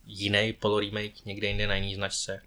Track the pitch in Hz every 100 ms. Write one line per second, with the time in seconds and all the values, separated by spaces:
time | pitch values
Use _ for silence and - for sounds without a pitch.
0 | - 101 101 104 110 110 104 104 101 104
1 | 104 - 104 101 101 101 104 98 98 98
2 | 98 - - 95